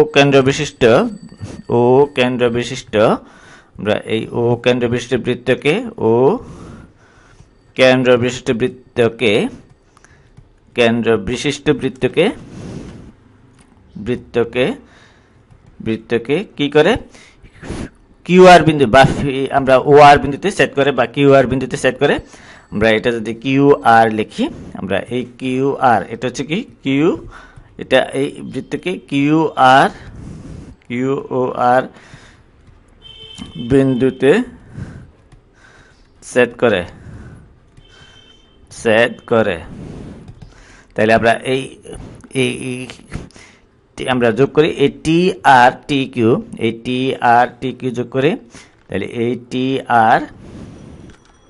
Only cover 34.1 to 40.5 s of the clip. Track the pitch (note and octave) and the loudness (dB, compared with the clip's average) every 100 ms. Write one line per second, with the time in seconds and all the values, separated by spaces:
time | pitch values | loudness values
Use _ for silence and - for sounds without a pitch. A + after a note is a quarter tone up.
34.1 | B2+ C3+ G3+ B3 - - - - - - | 0 2 2 -2 -10 -20 -18 -18 -18 -20
35.1 | _ _ - _ _ _ _ _ _ _ | _ _ -20 _ _ _ _ _ _ _
36.1 | _ - B2+ A#2+ - A#2+ F#2+ F2 - - | _ -6 0 0 0 -2 -2 -4 -14 -20
37.1 | - - - - _ _ _ - - - | -20 -20 -20 -20 _ _ _ -20 -20 -20
38.1 | - _ _ _ _ - - A#2 A2 B2 | -20 _ _ _ _ -20 -8 0 2 2
39.1 | A2+ - A2+ G#2 E2+ - - - - - | -2 -2 0 0 -4 -10 -18 -16 -16 -18
40.1 | - - - - | -20 -20 -20 -20